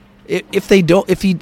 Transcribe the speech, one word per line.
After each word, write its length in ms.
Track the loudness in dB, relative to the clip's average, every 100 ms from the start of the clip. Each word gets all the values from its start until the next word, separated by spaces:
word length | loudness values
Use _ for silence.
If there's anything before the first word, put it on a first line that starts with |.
| _ _ -10
I-, 160 | -8 -6
if 160 | -6 0
they 120 | 2
don't, 280 | 4 0 0
if 100 | -2
he, 180 | -2 -4